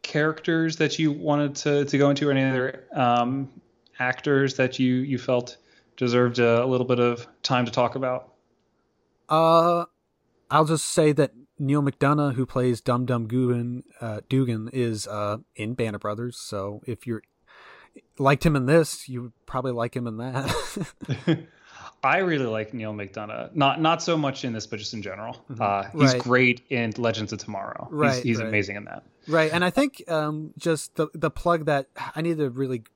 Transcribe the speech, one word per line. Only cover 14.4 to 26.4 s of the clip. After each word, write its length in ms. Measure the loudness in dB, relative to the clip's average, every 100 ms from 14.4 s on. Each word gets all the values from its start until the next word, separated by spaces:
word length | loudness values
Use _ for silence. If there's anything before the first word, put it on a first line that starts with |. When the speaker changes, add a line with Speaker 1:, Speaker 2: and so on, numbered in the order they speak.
| 2 -2 -4
Speaker 2:
is, 340 | -2 -2 -2 -6
uh, 300 | -4 -4 -4 _ -8
in 200 | -8 -2
Band 200 | -4 -2
of 60 |
Brothers. 360 | -6 -4 -8 -10
So 440 | -8 -6 -6 -8 -10
if 220 | -10 -6
you're 160 | -8 _ _ _ -20 -20 -20 -20 -20 _ 0
liked 280 | 2 4 2
him 100 | 2
in 100 | 4
this, 420 | 4 4 -6 -10
you 140 | -10
would 120 | -12 _ -8
probably 260 | -6 -4
like 240 | -4 -4 -4
him 120 | -6
in 100 | -8
that. 680 | -6 -4 -4 -4 -6 -8 -10 _ -8
<laughs> 400 | -4 0 0 -2 _
Speaker 1:
<laughs> 460 | -20 -20 -20 _
I 140 | 2 2
really 260 | 2 0 0
like 260 | -2 -4
Neil 200 | -8 -8
McDonough. 600 | -8 -10 -10 -10 -8 -6 2
Not, 240 | 2 4
not 220 | 2 2
so 160 | 0 0
much 260 | 0 -4
in 100 | -6
this, 120 | -6 -8
but 140 | -10
just 140 | -8
in 80 | -10
general. 300 | -10 -10 -12 -14 -16
Speaker 2:
Mm-hmm. 100 | -4
Speaker 1:
Uh, 220 | 0 0 -4 2
he's 120 | 2
Speaker 2:
Right. 80 | 2
Speaker 1:
great 400 | 2 4